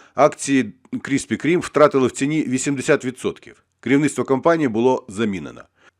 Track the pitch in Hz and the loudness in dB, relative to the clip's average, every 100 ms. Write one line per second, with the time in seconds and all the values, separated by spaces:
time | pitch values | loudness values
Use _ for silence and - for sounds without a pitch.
0 | - - 151 - - 135 107 - - 123 | -8 2 2 2 -2 0 0 -8 -12 -10
1 | - 135 - 110 139 175 - 147 147 139 | -4 -4 -4 -4 -2 -2 0 4 4 4
2 | 123 - 139 156 - 127 147 139 - 104 | 0 0 -2 -2 -2 -4 -4 -4 0 0
3 | 127 120 98 - - - _ _ 117 139 | -2 -6 -8 -8 -18 -20 _ _ 0 2
4 | 151 - 120 131 165 165 139 110 127 127 | 2 -2 0 2 2 2 0 0 0 0
5 | - 98 110 92 69 60 - _ _ _ | -6 -6 -4 -4 -10 -16 -20 _ _ _